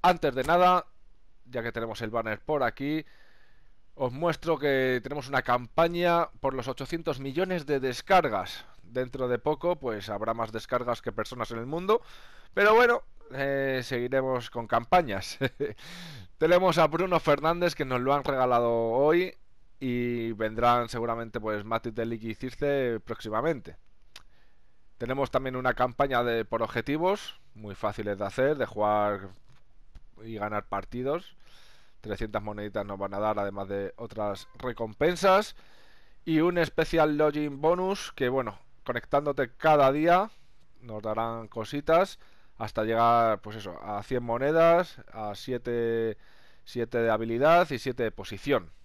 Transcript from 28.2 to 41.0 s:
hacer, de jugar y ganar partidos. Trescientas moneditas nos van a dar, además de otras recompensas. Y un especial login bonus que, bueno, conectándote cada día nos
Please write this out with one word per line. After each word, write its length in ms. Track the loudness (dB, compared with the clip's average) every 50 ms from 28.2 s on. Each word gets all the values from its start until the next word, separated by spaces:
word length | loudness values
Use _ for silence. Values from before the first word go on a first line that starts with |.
| -4
hacer, 300 | -6 0 0 2 2 2
de 100 | 0 -2
jugar 680 | -4 -2 0 2 2 4 2 2 0 0 -4 -8 -14 -16 -18 -20 -20 -20 -20 -20 -20 -20 -20 -20 -20 -20 -20 -20 -20 -20 -18 -14
y 120 | -12 -8
ganar 320 | -6 -4 -4 -4 -4 -4 -4
partidos. 680 | -6 -6 -6 -6 -8 -6 -2 -2 -2 -4 -6 -12 -20 -20 -20 -20 -20 -20 -20 -20 -20 -20 -20 -20 -20 -16
Trescientas 420 | -10 -8 -6 -6 -6 -6 -6 -6
moneditas 440 | -6 -6 -8 -8 -8 -6 -6 -6 -6
nos 120 | -6 -6
van 160 | -6 -6 -6 -4
a 60 | -2
dar, 180 | 0 0 0 0
además 280 | -2 -4 -4 -8 -8
de 260 | -6 -6 -6 -6 -6 -10
otras 500 | -12 -14 -12 -8 -6 -4 -4 -4 -6 -10 -18 -18
recompensas. 1000 | -10 -10 -8 -6 -6 -8 -8 -4 0 0 0 0 4 4 6 6 6 4 0 -10 -18 -20 -20 -20 -20 -20 -20 -20 -20 -20 -20 -20 -14 -4
Y 160 | 0 2 4
un 200 | 4 2 2 2
especial 580 | 0 0 0 -2 -2 0 2 2 4 4 4
login 420 | 2 2 2 2 0 -4 -4 -6 0
bonus 540 | 2 2 2 2 0 -2 -2 -4 -6 -12 -6
que, 160 | -2 -2 0
bueno, 280 | 0 0 -2 -4 -8 -12 -20 -20 -20 -14 -8
conectándote 680 | -6 -6 -6 -4 0 0 0 0 0 -2 -2 -2 -4
cada 400 | -4 0 4 4 6 8 6 6
día 400 | 4 4 4 4 4 4 4 0 -6 -18 -20 -20 -20 -20 -20 -20 -20 -20
nos 240 | -14 -12 -12 -8